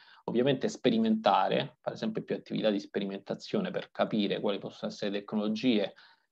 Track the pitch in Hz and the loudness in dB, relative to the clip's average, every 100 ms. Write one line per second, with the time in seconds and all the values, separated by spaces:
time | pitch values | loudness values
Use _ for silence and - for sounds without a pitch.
0 | - - - 117 131 - 110 - 123 113 | -20 -14 -4 2 2 2 0 0 2 4
1 | 113 110 107 95 98 123 139 - - 117 | 4 4 4 4 4 0 -2 -8 -10 -6
2 | 113 110 - 107 - 107 107 101 - 101 | -6 -4 -6 -6 -4 0 2 0 -2 -4
3 | 98 98 - 113 - 110 90 92 - - | -4 -6 -6 -8 -4 -2 -2 -4 -6 -2
4 | 101 110 98 95 104 101 110 - 107 - | -2 0 0 0 -2 -4 -6 -10 -10 -6
5 | 104 101 - 107 107 110 131 107 95 - | -4 -4 -4 -2 0 0 2 2 2 -6
6 | - _ _ | -20 _ _